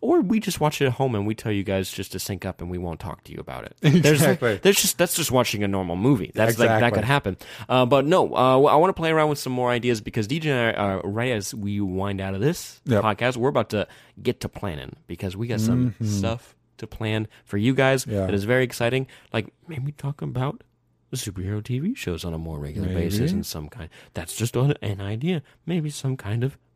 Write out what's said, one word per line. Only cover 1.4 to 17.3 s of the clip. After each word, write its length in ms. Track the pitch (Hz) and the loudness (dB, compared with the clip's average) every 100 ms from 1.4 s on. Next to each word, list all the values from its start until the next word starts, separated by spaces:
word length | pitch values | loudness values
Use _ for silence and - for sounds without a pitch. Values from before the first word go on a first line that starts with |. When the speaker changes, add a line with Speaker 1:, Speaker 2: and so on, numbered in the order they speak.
| 113 | -2
Speaker 1:
you 100 | 101 | -2
guys 300 | 98 95 92 | 0 -2 -2
just 180 | - 95 | -6 -8
to 60 | 92 | -8
sync 260 | - 95 | -6 -6
up 160 | 95 - | -6 -8
and 80 | 87 | -8
we 80 | 90 | -6
won't 200 | 87 82 | -6 -6
talk 240 | 87 - | -10 -12
to 80 | - | -14
you 60 | - | -14
about 280 | - 62 55 | -12 -12 -14
it. 100 | - | 0
There's, 380 | 151 170 143 151 | 4 6 6 6
Speaker 2:
Exactly. 360 | 160 - 120 98 | 4 4 2 4
Speaker 1:
there's 180 | 190 202 | 4 4
just, 180 | 196 - | 2 0
that's 160 | 180 | 0
just 160 | - 143 | 0 2
watching 320 | 127 117 104 | 2 2 0
a 60 | 101 | 0
normal 260 | 98 92 | 0 -2
movie. 380 | 90 120 127 90 | 0 2 2 0
That's 240 | 104 113 113 | 0 2 4
like, 80 | 117 | 4
that 80 | 110 | 4
Speaker 2:
Exactly. 180 | 120 107 | 4 2
Speaker 1:
could 20 | |
happen. 320 | 110 143 101 90 - - - | 2 0 0 -6 -10 -16 0
Uh, 180 | 123 123 | 2 4
but 180 | 139 | 4
no, 300 | 143 180 98 | 4 4 4
uh, 280 | - 127 131 | 4 4 6
I 120 | 143 139 | 6 6
wanna 180 | 185 | 4
play 180 | - 160 | 2 0
around 160 | 160 151 | 2 2
with 100 | 147 | 0
some 140 | 131 | -4
more 180 | 127 123 | -2 0
ideas 300 | 120 120 113 | 0 2 0
because 260 | - 120 104 | -2 -4 -2
D 140 | 165 | -2
J 100 | 156 | 0
and 260 | 131 117 - | 0 0 0
I, 180 | 101 | 0
uh, 60 | 95 | -2
right 260 | 98 107 127 | -4 -4 -2
as 240 | 110 98 | -2 -4
we 260 | 113 101 101 | -8 -4 -4
wind 400 | 98 92 101 98 | -2 -2 -4 -4
out 140 | 95 | -4
of 60 | 95 | -2
this 400 | 131 175 - - - | -2 -2 -8 -12 0
Speaker 2:
Yep. 180 | 107 | 2
Speaker 1:
podcast, 320 | 107 101 120 123 | 2 2 0 0
we're 140 | 127 | 0
about 200 | 139 107 | 0 0
to 160 | 107 92 - - - | -2 -2 -8 -20 -6
get 200 | 113 120 | -4 -4
to 80 | - | -6
planning 480 | - 101 73 64 - - | -8 -8 -8 -12 -16 -14
because 300 | 87 98 95 | -8 -8 -6
we 100 | 117 | -4
got 140 | 113 | 0
some 300 | 113 123 123 | 2 2 0
Speaker 2:
Mm-hmm. 160 | - 110 | 0 -2
Speaker 1:
stuff 500 | 104 113 117 - _ _ - | 0 -2 -4 -10 _ _ -16
to 80 | 110 | -16
plan 400 | - 110 107 107 | -6 -2 -2 -4